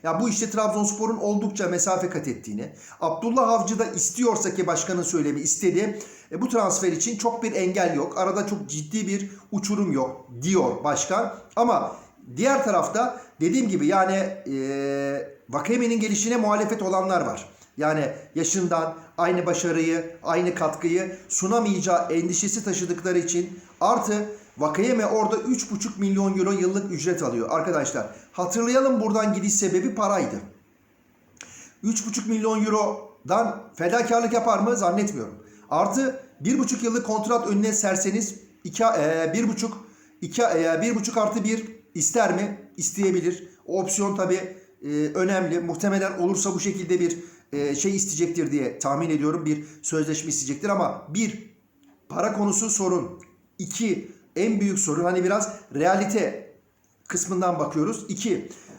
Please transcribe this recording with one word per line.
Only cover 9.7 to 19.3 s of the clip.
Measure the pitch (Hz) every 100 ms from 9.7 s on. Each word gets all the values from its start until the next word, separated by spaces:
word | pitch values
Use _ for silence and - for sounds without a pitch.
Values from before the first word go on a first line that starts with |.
| 208 190
yok | 135 127 - - 120
diyor | 156 185 143 -
başkan. | 147 139 - 190 - - - -
Ama | 240 208 - - - - - 123
diğer | 247 269
tarafta | 233 180 - 214 247 - - -
dediğim | 170 254 226
gibi | 170 147
yani, | 190 185 196 - - -
e, | 135 135 139 139 139 139 139 - - -
Vakayeme'nin | 143 175 240 240 226
gelişine | 214 202 226 240
muhalefet | 208 208 208 220
olanlar | 190 190 185 175
var. | - - - - - -
Yani | 151 156 139 - -
yaşından | 156 160 190 175 165 160 - - -
aynı | 170